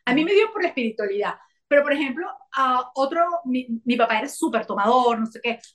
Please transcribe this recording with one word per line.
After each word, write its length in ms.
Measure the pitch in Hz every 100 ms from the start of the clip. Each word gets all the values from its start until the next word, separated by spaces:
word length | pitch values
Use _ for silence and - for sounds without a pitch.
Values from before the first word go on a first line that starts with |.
A 100 | -
mí 100 | 269
me 80 | 330
dio 200 | 403 440
por 100 | 415
la 60 | 349
espiritualidad. 680 | - 226 - 202 202 190 - _ _ _
Pero, 160 | 285
por 100 | 285
ejemplo, 340 | 285 277 269 370 - - 269
a 340 | 262 254 254
otro, 300 | - 277 330 339 339 262
mi, 200 | 254 247 226
mi 120 | 240 233
papá 220 | 226 220
era 100 | 277
súper 380 | - 320 226 220
tomador, 520 | 196 208 247 240 226
no 80 | 220
sé 140 | -
qué. 160 | 240 226 -